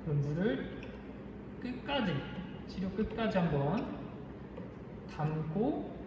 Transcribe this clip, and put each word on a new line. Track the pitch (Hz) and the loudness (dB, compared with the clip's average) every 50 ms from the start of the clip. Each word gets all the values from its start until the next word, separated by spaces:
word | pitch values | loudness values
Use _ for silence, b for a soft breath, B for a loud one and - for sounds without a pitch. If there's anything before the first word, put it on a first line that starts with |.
| - | 2
그럼 | 165 147 143 | 4 4 4
물을 | 139 147 151 165 190 226 277 - - - - - - - - - - - - - - - - - - - - - | 4 4 4 4 4 4 4 2 0 -4 -6 -6 -8 -8 -8 -8 -10 -10 -10 -10 -10 -10 -10 -10 -10 -10 -10 -6
끝까지, | - 240 254 - - 285 277 277 226 185 151 135 - - - - - - - - - | -6 -6 -6 -4 -2 0 2 4 4 4 2 0 0 -2 -4 -6 -6 -6 -8 -8 -8
치료 | - - 185 185 185 | -6 -4 -2 -2 0
끝까지 | - 214 214 - - 233 226 208 185 | 2 2 0 2 2 2 2 4 6
한번 | 190 170 160 151 139 139 147 175 240 - - - - - - - - - - - - - - - - - - - - - - - - - - - | 6 6 6 6 4 4 4 4 2 2 0 -4 -6 -6 -8 -8 -10 -10 -10 -10 -10 -10 -10 -8 -8 -8 -8 -10 -10 -10 -10 -10 -10 -8 -8 -2
담고 | - 151 156 156 156 156 160 160 190 233 285 330 370 - - - - - | 0 0 2 2 0 0 0 2 4 4 4 2 0 -2 -4 -6 -8 -8